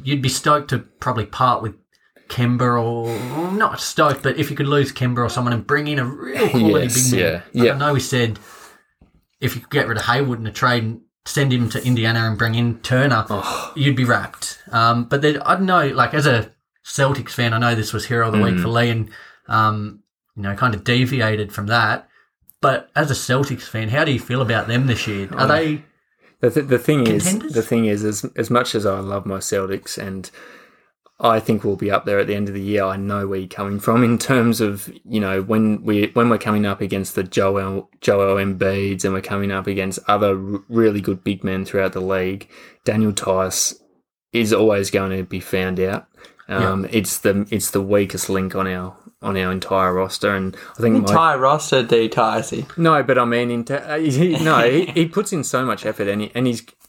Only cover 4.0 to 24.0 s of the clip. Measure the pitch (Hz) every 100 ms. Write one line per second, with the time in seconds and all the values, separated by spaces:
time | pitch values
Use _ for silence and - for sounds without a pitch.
4 | 151 135 139 131 143 135 139 143 135 -
5 | 123 120 120 - 123 120 104 143 151 147
6 | 123 139 - - 214 131 110 95 120 123
7 | 127 101 85 85 - 123 117 135 147 139
8 | - 123 117 104 - - - - _ _
9 | _ _ _ _ 131 123 - 143 113 110
10 | 104 127 135 117 110 - 123 120 113 117
11 | - _ - - 135 127 113 110 123 120
12 | 113 117 113 107 117 113 120 117 - 127
13 | 139 113 104 101 - - - - 139 127
14 | 123 107 98 - - - - 117 117 120
15 | 120 143 151 143 - 190 190 180 143 123
16 | 120 156 143 120 107 _ _ _ - -
17 | 139 131 110 - 120 113 120 117 107 110
18 | - 120 113 107 98 90 87 117 120 113
19 | 104 - - _ - 110 107 107 104 98
20 | _ _ _ - 98 101 127 104 110 123
21 | 123 131 110 107 101 - 104 117 107 120
22 | - _ _ _ _ _ 139 127 - -
23 | 151 131 - 131 135 123 - 113 110 135